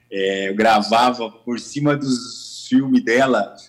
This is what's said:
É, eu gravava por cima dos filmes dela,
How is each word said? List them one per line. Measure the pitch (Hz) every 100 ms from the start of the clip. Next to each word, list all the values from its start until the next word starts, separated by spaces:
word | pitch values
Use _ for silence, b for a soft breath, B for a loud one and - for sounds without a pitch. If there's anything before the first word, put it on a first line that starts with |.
| _
É, | 98 95 98 98
eu |
gravava | 104 110 107 101 113 123 120 113
por | - - 117
cima | - 143 147 143
dos | 135 123 - - - - -
filmes | 127 135 127
dela, | - 117 135 117 98 B